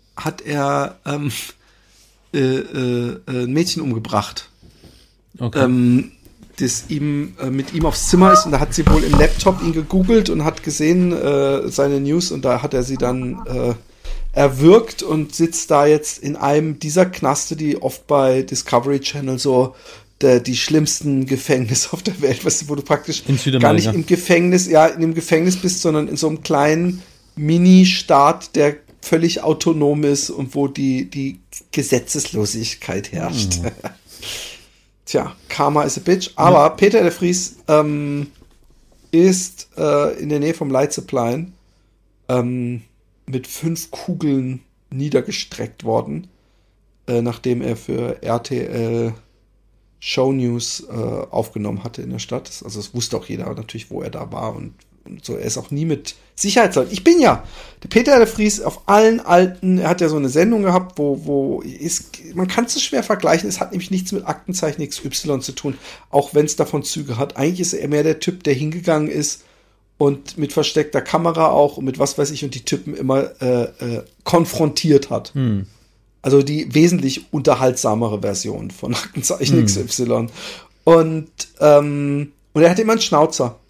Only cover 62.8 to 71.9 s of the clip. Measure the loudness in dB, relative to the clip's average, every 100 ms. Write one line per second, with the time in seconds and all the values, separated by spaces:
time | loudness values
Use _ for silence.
62.8 | -4 -2 -2 0 2 0 0 -6 -6 -8
63.8 | -4 -6 -4 -8 -6 -8 -8 -6 -4 -4
64.8 | -8 -10 -8 -8 -4 -4 -6 -10 -8 -10
65.8 | -14 -20 _ 0 2 2 0 0 -4 -4
66.8 | -6 -8 -8 -6 -6 -4 -4 -2 -4 -6
67.8 | -2 0 0 -2 -4 -4 -2 -2 -2 -4
68.8 | -2 0 0 -4 -6 -8 _ _ _ _
69.8 | _ -2 0 0 -8 -8 -4 -2 -2 0
70.8 | -2 -2 -2 0 0 2 2 4 2 0
71.8 | -6